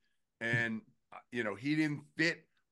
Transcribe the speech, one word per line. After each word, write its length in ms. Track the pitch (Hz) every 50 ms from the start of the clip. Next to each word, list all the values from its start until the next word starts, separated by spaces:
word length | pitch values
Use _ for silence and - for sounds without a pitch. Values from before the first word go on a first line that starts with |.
| _ _ _ _ _ _ _ -
And, 400 | 117 117 117 117 117 113 110 110 - - _ _ _ -
uh, 60 | - 92 - -
you 100 | 123 120 113
know, 100 | 104 98
he 180 | 101 120 143 156
didn't 280 | 156 156 151 147 147 - - -
fit 300 | - 160 170 160 - - _ _ _ _ _